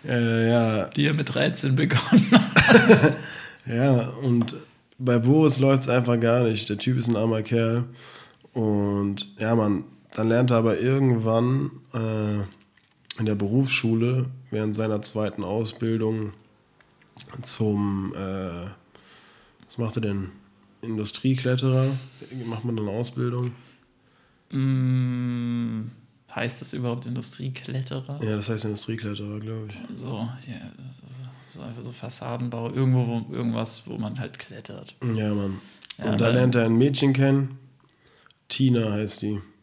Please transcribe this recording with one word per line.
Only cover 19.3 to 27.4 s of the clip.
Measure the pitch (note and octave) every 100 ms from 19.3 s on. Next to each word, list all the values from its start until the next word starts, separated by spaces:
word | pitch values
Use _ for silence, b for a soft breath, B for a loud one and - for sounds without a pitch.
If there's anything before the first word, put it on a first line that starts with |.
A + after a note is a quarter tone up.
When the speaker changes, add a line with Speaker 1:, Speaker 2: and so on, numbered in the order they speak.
| B B B -
Speaker 1:
was | -
macht | A2+ -
er |
denn? | G#2+ G2 F#2 - - _ _ _
Industriekletterer? | A#2 A2 G#2+ - C3 C3 B2+ B2+ C3 C3 C3 C3+ - - - C3 A2+
Macht | A2+
man | A#2+ A2+
eine | G#2
Ausbildung? | G#2 B2 B2+ B2 B2 B2 A#2+ B B _ _ b b b b _
Speaker 2:
Mm, | C3+ C3+ C3 C3 B2+ B2+ B2 B2 A#2+ A#2+ A#2+ A#2 A2 A2+ - _ _ _
heißt | - A#2 -
das | -
überhaupt | - B2 A#2+ B2
Industriekletterer? | B2 A#2+ -